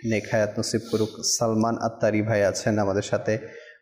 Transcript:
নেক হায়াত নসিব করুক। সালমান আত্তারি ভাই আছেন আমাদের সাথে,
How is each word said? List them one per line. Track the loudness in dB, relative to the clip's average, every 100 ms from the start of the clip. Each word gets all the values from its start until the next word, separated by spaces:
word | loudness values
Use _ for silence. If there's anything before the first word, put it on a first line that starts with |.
| -2
নেক | -2 0
হায়াত | 0 2 0
নসিব | -2 -2 0
করুক। | 0 0 -2 -4 0
সালমান | 2 2 2 0
আত্তারি | -4 0 2 2
ভাই | 2 2
আছেন | 2 2 0 2
আমাদের | 2 0
সাথে, | 0 -2 0 -2 -4 -16 -20 -6